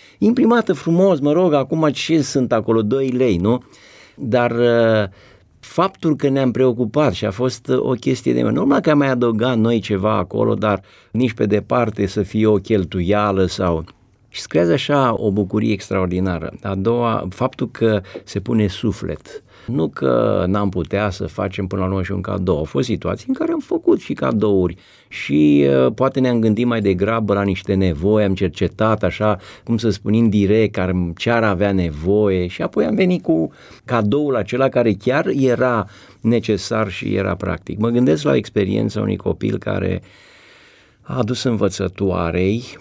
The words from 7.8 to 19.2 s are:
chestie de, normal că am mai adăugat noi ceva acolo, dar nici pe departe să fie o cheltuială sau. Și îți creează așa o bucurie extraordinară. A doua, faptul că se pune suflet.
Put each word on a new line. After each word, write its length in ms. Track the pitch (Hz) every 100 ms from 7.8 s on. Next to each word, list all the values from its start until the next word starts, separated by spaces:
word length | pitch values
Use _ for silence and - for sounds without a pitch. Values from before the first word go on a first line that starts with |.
| -
chestie 420 | 123 - 131 131
de, 80 | 123
normal 380 | 117 123 247 262
că 100 | 165
am 80 | 147
mai 120 | 139
adăugat 480 | 123 120 110 123 113
noi 220 | 113 117
ceva 380 | 107 101 104 107
acolo, 360 | 92 110 110
dar 280 | 104 107 98 - - _
nici 220 | 110 123
pe 120 | 110 110
departe 600 | 104 98 123 113 101 98
să 160 | 107
fie 240 | 95 107 107
o 100 | 104
cheltuială 880 | 95 107 85 95 87 104 104 98 90
sau. 380 | - 92 82 - - _ _ _
Și 120 | -
îți 80 | -
creează 220 | - 170
așa 440 | 156 - 143 131 113
o 140 | 110
bucurie 400 | 101 95 104 110
extraordinară. 800 | 98 - 98 92 92 95 85 82 -
A 140 | 101 95
doua, 520 | 104 120 117 110 92
faptul 400 | - 127 - 123
că 300 | - 113 104 - -
se 160 | - 101
pune 280 | 98 113 101
suflet. 760 | - 113 92 85 78